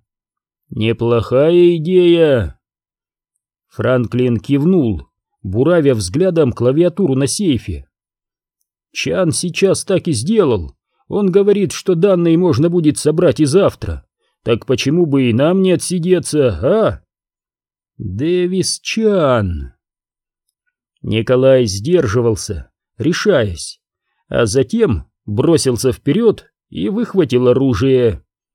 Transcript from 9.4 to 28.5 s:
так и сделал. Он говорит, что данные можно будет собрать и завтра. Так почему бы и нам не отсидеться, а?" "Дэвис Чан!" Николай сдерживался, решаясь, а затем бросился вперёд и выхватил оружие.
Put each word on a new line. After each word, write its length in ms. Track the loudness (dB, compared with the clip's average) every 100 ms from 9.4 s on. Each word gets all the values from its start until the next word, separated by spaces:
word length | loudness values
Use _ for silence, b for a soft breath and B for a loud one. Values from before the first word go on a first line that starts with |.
| -6 -2 0 0
так 240 | -2 -2 -2
и 60 |
сделал. 640 | -4 0 0 2 0 -4 -16 _ _ -8
Он 200 | -4 0
говорит, 440 | 2 2 2 -2
что 220 | -4 -4 0
данные 420 | 2 2 2 2
можно 320 | 2 2 0
будет 280 | 0 0 0
собрать 440 | -2 2 2 2
и 40 | 2
завтра. 600 | 2 2 -2 -8 -10 -14 _ _ _
Так 220 | -4 -4 -2
почему 400 | -2 0 0 0
бы 240 | 2 2
и 40 |
нам 280 | 2 2 2
не 100 | 2
отсидеться, 800 | 0 -2 -6 0 0 0 0 0 0
а?" 420 | 0 0 0 -4 _ _ _ _ _ _ _ _ _ -14
"Дэвис 800 | -10 -6 -2 -2 0 -2 -4 -6
Чан!" 920 | -8 -2 0 2 2 2 0 -4 -10 -18 _ _ _ _ _ _ _ _ _ _ _ _
Николай 600 | -4 -4 0 2 4 4 2
сдерживался, 1080 | -4 0 0 2 0 0 -2 -6 -12 -14 _ _ -6
решаясь, 840 | -4 -2 0 2 0 -6 -14 -18 _ _ _ _ _
а 180 | -2 0
затем 640 | 0 0 0 0 -2 -8 _ -6
бросился 640 | -2 2 2 0 -2 -2
вперёд 600 | -2 -2 0 0 -2 -8 _ _
и 200 | -8 -6
выхватил 580 | -4 -2 -2 0 2 2
оружие. 760 | 2 0 0 2 2 2 -2 -10 _ _